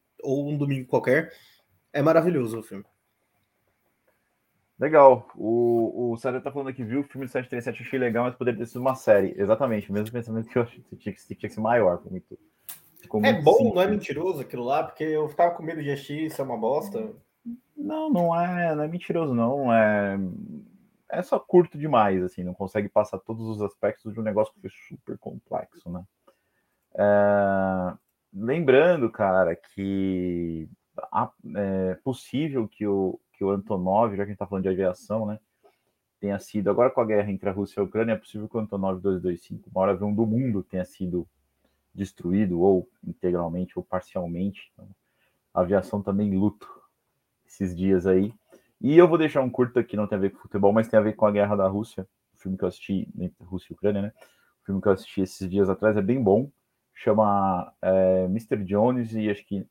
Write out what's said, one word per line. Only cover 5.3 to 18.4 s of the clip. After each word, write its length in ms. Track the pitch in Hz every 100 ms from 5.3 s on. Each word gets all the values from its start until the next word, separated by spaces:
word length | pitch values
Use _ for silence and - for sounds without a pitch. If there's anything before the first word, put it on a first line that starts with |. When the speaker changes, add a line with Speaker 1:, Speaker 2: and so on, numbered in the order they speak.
| -
Speaker 2:
O, 760 | 107 117 120 117 113 - 120
o 60 | 117
César 220 | 131 127
tá 100 | 139
falando 180 | 139 135
aqui, 140 | 131
viu? 160 | 107 131
O 20 |
filme 220 | 139 160 131
de 60 |
sete 180 | 135 127
três 140 | 123
sete 180 | 123 110
achei 160 | 120 135
legal, 280 | 123 113 123
mas 100 | 123
poderia 240 | 127 110
ter 80 | 117
sido 140 | 123
uma 120 | 131
série. 400 | 127 - 101 95 -
Exatamente, 540 | 101 110 131 107 101
o 40 |
mesmo 180 | 101 110
pensamento 360 | 120 117 113 110
que 100 | 127
eu 40 |
achei 200 | 117 -
que 140 | - -
tinha 200 | - -
que, 200 | - 104
tinha 140 | 104
que 60 | -
ser 60 |
maior. 380 | 110 120 92 87
Foi 100 | -
muito, 260 | 92 - - _ _ - - _ _
ficou 200 | - 208
Speaker 1:
É 100 | 254
Speaker 2:
muito 100 | 190
Speaker 1:
bom, 100 | 147
Speaker 2:
simples. 200 | 220 247
Speaker 1:
não 80 | 180
é 60 | 196
mentiroso 540 | 208 - 139 185 156
aquilo 220 | 123 123
lá? 200 | 120 147
Porque 200 | 160 -
eu 240 | 156 156 147
tava 220 | - 170 170
com 80 |
medo 180 | 156 156
de 80 | 143
assistir, 340 | 139 - 147 156
isso 140 | 151
é 60 | 131
uma 120 | 117
bosta. 540 | 113 147 202 117 107 - _ _ 240 240 _ 302
Speaker 2:
Não, 340 | 294 311 311
não 280 | 190 170
é, 360 | 165